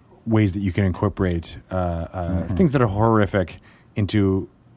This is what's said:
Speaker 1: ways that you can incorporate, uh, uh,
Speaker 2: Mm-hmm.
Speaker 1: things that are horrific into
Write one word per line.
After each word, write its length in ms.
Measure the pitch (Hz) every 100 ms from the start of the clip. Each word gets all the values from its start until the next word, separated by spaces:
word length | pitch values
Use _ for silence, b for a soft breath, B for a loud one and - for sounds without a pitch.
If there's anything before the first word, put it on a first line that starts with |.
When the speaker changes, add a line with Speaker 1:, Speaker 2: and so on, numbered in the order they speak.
| _ - 113
Speaker 1:
ways 280 | 110 104
that 60 | 95
you 120 | 98
can 120 | 95 95
incorporate, 720 | 87 104 - 92 85 - - -
uh, 40 | 92
uh, 320 | 90 85 80 92 87
Speaker 2:
Mm-hmm. 240 | 92 85 98
Speaker 1:
things 160 | 170
that 80 | 131
are 60 | 113
horrific 720 | 101 113 110 101 101 87 - b b b -
into 520 | 101 107 98 95 - _ _